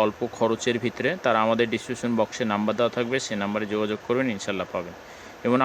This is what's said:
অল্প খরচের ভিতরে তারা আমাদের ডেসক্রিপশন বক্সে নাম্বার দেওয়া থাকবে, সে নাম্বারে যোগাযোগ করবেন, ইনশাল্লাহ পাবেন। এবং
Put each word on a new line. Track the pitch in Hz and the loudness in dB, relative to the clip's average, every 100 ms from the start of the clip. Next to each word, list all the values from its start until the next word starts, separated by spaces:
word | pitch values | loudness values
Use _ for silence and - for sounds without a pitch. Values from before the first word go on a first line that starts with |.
অল্প | 107 - 120 - | 4 2 -4 2
খরচের | 113 113 120 117 | 2 2 0 0
ভিতরে | 120 - 123 185 123 | 0 0 -2 0 2
তারা | 113 113 | 4 4
আমাদের | 113 117 | 4 2
ডেসক্রিপশন | 113 - 123 120 113 | 0 -4 -4 0 0
বক্সে | 104 - 113 | 0 0 0
নাম্বার | 104 107 104 | 2 2 2
দেওয়া | 117 123 | 2 0
থাকবে, | 120 131 - | 0 -2 -2
সে | 104 | -2
নাম্বারে | 101 107 104 | -2 -2 -2
যোগাযোগ | 107 107 107 - | 0 0 -2 0
করবেন, | 123 131 98 | 0 0 -2
ইনশাল্লাহ | - 95 90 95 | -4 -4 -4 -6
পাবেন। | 87 87 - - - - | -6 -12 -18 -18 -18 -4
এবং | 120 127 | 2 4